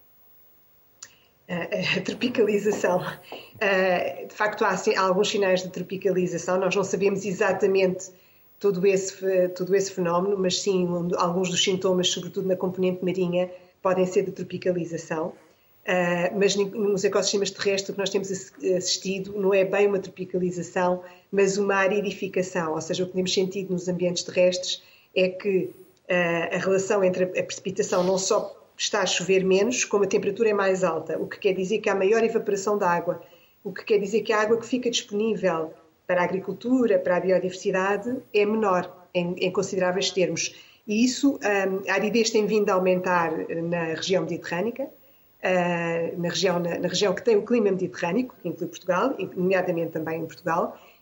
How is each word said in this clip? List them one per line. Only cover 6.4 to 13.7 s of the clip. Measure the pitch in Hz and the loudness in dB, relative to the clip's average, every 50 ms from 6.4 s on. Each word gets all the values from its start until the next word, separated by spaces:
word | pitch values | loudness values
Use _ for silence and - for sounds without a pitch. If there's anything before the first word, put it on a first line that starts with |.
| - 190 185 185 | -2 0 0 2
Nós | 196 180 190 | 2 0 0
não | 202 190 | 0 -2
sabemos | - - 180 196 196 196 190 - | -2 0 0 2 2 0 0 -4
exatamente | 208 180 - 214 190 185 - 214 190 190 190 226 - 180 - - - - - _ _ _ _ _ _ _ - | -4 -2 0 0 0 2 2 2 2 4 4 4 2 0 -2 -8 -14 -18 -20 _ _ _ _ _ _ _ -2
todo | - 202 185 180 180 | 0 0 2 4 4
esse | 202 190 190 190 - - | 4 4 4 0 -2 -8
fe-, | - 185 190 190 180 180 180 | -4 -2 0 2 2 2 2
todo | 180 - 180 175 196 | 0 -4 -2 0 2
esse | 196 190 - - | 2 0 0 -2
fenómeno, | - 180 170 175 175 185 202 202 | -2 0 2 2 2 2 0 0
mas | 190 185 180 180 - | 0 0 0 0 0
sim, | - 202 190 185 180 | 0 0 2 2 2
um, | 175 175 175 170 175 190 | 0 0 -2 -2 -2 -2
alguns | - 185 175 170 185 185 175 | 0 0 0 0 0 0 0
dos | 175 - - | 0 0 0
sintomas, | 202 185 185 - 190 180 180 175 180 | 0 0 0 2 2 2 2 2 0
sobretudo | - 190 180 165 - 202 185 185 | -2 -4 -6 -8 -6 -4 -2 -2
na | 185 | -2
componente | - - 185 180 - 185 185 180 - 190 | 0 -2 -4 -2 0 0 0 0 0 -2
marinha, | 180 175 190 185 175 175 180 185 180 - - - _ | -2 0 0 0 0 0 0 -2 -2 -6 -16 -20 _